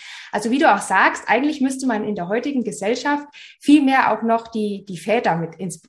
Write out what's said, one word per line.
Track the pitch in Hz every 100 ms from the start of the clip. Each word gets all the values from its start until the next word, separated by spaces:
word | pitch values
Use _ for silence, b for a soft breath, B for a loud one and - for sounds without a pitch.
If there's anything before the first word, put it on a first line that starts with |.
| B B B
Also | 208 233
wie | 269
du | 302
auch | 196
sagst, | - 190 285 - -
eigentlich | 220 294 302
müsste | 262 262 262
man | 214
in | 214 190
der | 175
heutigen | 226 285 269
Gesellschaft | 214 175 196 247 285 294 294 B B B
viel | - 294
mehr | 269 269 220
auch | 214
noch | 226 226 226
die, | 220 208 196 -
die | 170
Väter | - 214 226 165
mit | 160 -
ins, | 185 -